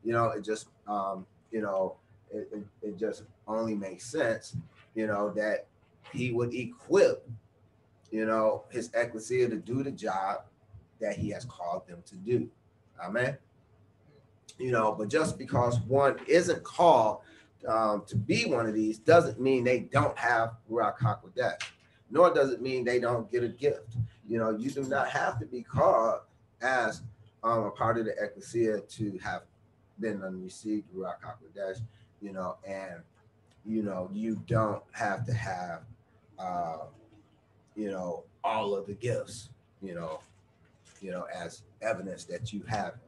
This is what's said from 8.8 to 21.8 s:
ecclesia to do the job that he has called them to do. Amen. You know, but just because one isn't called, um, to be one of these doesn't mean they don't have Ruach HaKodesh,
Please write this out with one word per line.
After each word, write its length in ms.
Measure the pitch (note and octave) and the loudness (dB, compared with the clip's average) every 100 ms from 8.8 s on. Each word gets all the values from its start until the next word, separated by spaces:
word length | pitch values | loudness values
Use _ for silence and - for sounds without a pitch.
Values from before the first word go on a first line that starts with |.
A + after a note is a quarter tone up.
| A#2 | -4
ecclesia 560 | A2+ A#2+ A2+ - B2 B2 | -2 -2 -4 -4 0 2
to 80 | A2 | 0
do 260 | - C3 | -4 -4
the 80 | C#3 | -4
job 520 | - G#2+ F#2+ F#2+ G2+ - _ _ - - _ | -4 -4 -2 -2 -4 -8 _ _ -20 -20 _
that 160 | G#3+ G3+ | -4 -2
he 120 | - | -4
has 160 | - B2 | -4 -10
called 420 | - - - - | -10 -6 -6 -8
them 140 | E2+ - | -18 -18
to 80 | F#2 | -14
do. 340 | G2 B2 - _ _ _ _ - | -2 0 0 _ _ _ _ -14
Amen. 340 | F2 A2+ B2+ C#3+ _ _ _ _ _ _ _ - _ _ - - | -6 -2 -2 -4 _ _ _ _ _ _ _ -20 _ _ -20 -8
You 140 | B2+ | 0
know, 240 | A#2 A2 G#2+ | 2 2 0
but 120 | G#2+ | 0
just 280 | D#3 D#3 - | 0 0 -2
because 420 | C3 B2 A#2+ A#2+ | -2 2 2 2
one 360 | A2+ C3+ C#3 B2 - | 2 4 4 2 4
isn't 360 | D#3+ F3+ D#3+ | 4 6 0
called, 580 | - - F3 C3+ A2 G#2 - - - _ - | -2 6 8 8 6 0 -10 -20 -20 _ 0
um, 360 | A2+ A2 G#2 - | 2 4 0 -2
to 80 | A#2 | -4
be 300 | A2 G#3 A3+ | 2 0 2
one 220 | B2+ A2+ | 0 0
of 60 | |
these 260 | G#2+ G#2+ A2 | 2 0 0
doesn't 400 | - E3+ D#3+ A2+ | 8 8 8 0
mean 240 | C3 C3 | 2 4
they 160 | B2 B2+ | 4 2
don't 380 | G2 C#3 D3 - | 2 2 2 2
have 360 | A#2 A#2 A2+ - - | 2 4 2 -2 -4
Ruach 280 | A2+ G#2+ - | 0 0 2
HaKodesh, 640 | A#2 G2+ F#2 F#2 A#2 - - - | 0 0 -6 -2 -2 -2 -10 -12